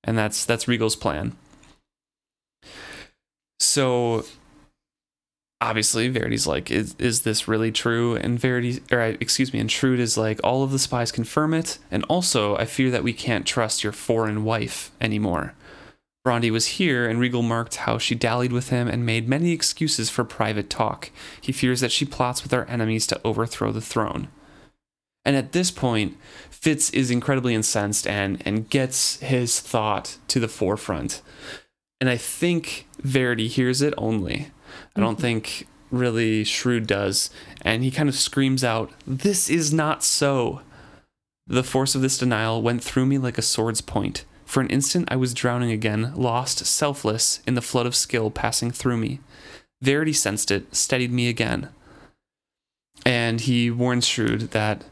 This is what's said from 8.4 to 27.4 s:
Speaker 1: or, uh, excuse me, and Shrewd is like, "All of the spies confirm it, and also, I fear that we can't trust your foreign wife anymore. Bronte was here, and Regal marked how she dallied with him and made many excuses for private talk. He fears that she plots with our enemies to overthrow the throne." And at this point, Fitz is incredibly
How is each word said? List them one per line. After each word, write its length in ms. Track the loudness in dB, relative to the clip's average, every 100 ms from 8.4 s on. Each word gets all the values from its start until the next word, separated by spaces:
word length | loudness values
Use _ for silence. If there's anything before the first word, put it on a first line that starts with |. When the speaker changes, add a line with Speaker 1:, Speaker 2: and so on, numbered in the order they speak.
| 2 0 -2 -4 0
Speaker 1:
or, 100 | 2
uh, 120 | 2 0
excuse 340 | -2 0 0
me, 60 | 0
and 120 | 0
Shrewd 280 | 2 2 4
is 180 | 2 2
like, 220 | 0 2
"All 200 | 2 2
of 80 | 2
the 80 | 0
spies 320 | 0 0 0
confirm 420 | -2 0 0 2
it, 240 | 0 -2 -8 -6
and 120 | -4 0
also, 500 | 0 2 2 2 0
I 80 | -2
fear 260 | 0 2
that 120 | 2
we 100 | -2
can't 320 | -2 -2 -2 0
trust 380 | -2 0 0
your 100 | -2
foreign 500 | -6 0 2 2 0
wife 480 | 0 0 -2 -6 -10 -6
anymore. 520 | -2 0 0 -2 -4 -12 -20 -20 -20 _ _ _
Bronte 280 | 0 2 2
was 140 | 0 -2 0
here, 300 | 0 2 0
and 120 | 2
Regal 200 | 0 0
marked 360 | 0 0 -4 -6
how 200 | -2 -2
she 160 | -2
dallied 380 | 0 0 0 0
with 160 | -2 0
him 180 | 0 0
and 160 | -2 0
made 240 | 0 0
many 220 | 0 2
excuses 560 | 0 -2 -2 -2 0 -2
for 160 | -2 -4
private 440 | -2 -2 -2 -4
talk. 400 | -2 -2 -2 -12 -16 -20 -10
He 140 | -6
fears 260 | 0 2 2
that 120 | 0
she 120 | 0 -2
plots 380 | -2 -2 -2
with 100 | 0
our 140 | -2 0
enemies 400 | -2 0 0 0
to 140 | -2
overthrow 480 | -2 0 -2 -2 -2
the 100 | -2
throne." 460 | -2 -2 -2 -4 -8 -14 -20 -20 -20 _ _ _ _ _ 0
And 100 | 0
at 160 | 0
this 200 | 0 0
point, 440 | 0 0 2 0 -4 -20 -20 -20
Fitz 400 | -2 0 2 0
is 200 | 0 2
incredibly 420 | 0 2 0